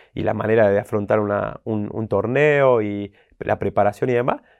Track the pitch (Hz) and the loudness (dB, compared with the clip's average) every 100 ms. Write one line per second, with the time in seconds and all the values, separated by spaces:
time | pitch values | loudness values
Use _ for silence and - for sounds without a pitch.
0 | _ - 104 110 110 113 104 101 - 107 | _ -6 -4 -2 2 4 4 2 0 -4
1 | 98 107 104 101 76 - - 107 101 107 | 0 0 0 -2 -4 -8 -6 -6 -6 -8
2 | 110 101 107 135 151 143 135 117 104 101 | -2 -2 0 2 2 4 4 2 0 -6
3 | 101 - _ _ - 104 101 - 101 - | -8 -14 _ _ -4 -2 -2 0 0 0
4 | 127 120 127 294 - _ | 0 0 0 -4 -10 _